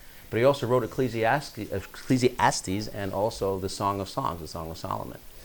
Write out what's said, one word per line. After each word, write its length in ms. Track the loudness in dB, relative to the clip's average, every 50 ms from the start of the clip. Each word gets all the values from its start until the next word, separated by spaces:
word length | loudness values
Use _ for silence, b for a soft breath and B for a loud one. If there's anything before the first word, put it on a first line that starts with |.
| b b b b b b
But 80 | 2 4
he 60 | 6
also 240 | 6 6 4 2 2
wrote 160 | 4 4 2
Ecclesiastes, 760 | 0 0 0 0 0 2 2 2 4 4 2 0 -4 -10 -10
Ecclesiastes 1300 | -8 -6 -6 -6 -6 -8 -14 -8 2 2 4 6 6 4 4 6 4 4 4 2 -2 -2 -2 -2 -2 -4
and 260 | -6 -6 -6 -4 -2
also 440 | 0 0 0 0 0 0 0 0 0
the 100 | -2 -4
Song 300 | -4 -2 -2 -2 0 -2
of 100 | -4 -4
Songs, 320 | -4 -4 -2 -2 -4 -4
the 60 | -8 -10
Song 220 | -8 -8 -8 -8
of 80 | -8 -8
Solomon. 400 | -6 -4 -4 -4 -4 -8 -10 -14 -16 -18 b b b